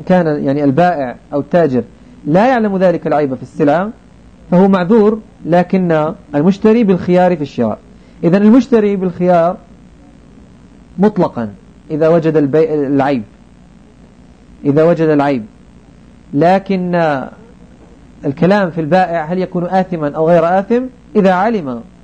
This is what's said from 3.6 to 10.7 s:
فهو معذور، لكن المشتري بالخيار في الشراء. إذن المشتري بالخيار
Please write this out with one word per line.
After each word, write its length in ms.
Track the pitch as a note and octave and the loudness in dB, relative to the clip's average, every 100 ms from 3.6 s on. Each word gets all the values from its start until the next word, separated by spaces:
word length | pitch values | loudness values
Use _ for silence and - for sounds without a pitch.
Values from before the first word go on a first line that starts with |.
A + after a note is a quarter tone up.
| - D#3+ G#3 - - - - - - | 0 0 -4 -10 -20 -20 -20 -20 -2
فهو 160 | F3+ G3 | 2 4
معذور، 520 | F#3+ F3 A#3 G#3 A3 - - - | 2 2 4 4 0 -8 -14 -2
لكن 680 | F3 F3+ F#3+ F3 D#3 D#3 - - D3 | 0 0 -2 0 0 -2 -6 -6 0
المشتري 480 | F3 G3+ A3 A#3 | 0 2 2 2
بالخيار 520 | G3+ F3 - F3+ F3+ E3+ | 2 0 0 2 2 0
في 60 | |
الشراء. 380 | C#3+ - A2+ G2+ - - - - | -4 -4 -4 -6 -14 -20 -20 -4
إذن 120 | E3+ G3 | 0 4
المشتري 600 | G#3+ B3+ - A#3 G#3 G3+ | 6 4 4 0 0 -2
بالخيار 640 | F#3 E3+ F3+ F3 E3+ G#3+ - - - - - - - - - - - | -4 -2 0 2 2 -4 -14 -20 -20 -20 -20 -20 -20 -20 -20 -20 -20